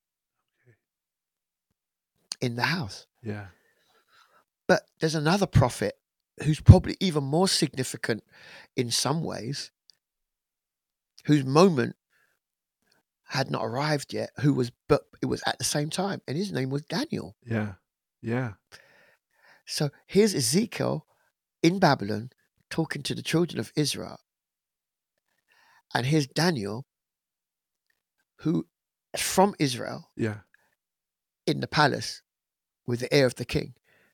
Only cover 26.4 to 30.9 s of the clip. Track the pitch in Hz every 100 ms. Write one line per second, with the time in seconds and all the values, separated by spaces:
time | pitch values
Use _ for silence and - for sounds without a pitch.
26.4 | 170 151 98 110 - _ _ _ _ _
27.4 | _ _ _ _ _ _ _ _ _ _
28.4 | 156 165 - _ _ _ _ - - -
29.4 | 196 - 147 120 98 131 - - 110 104
30.4 | - _ _ _ _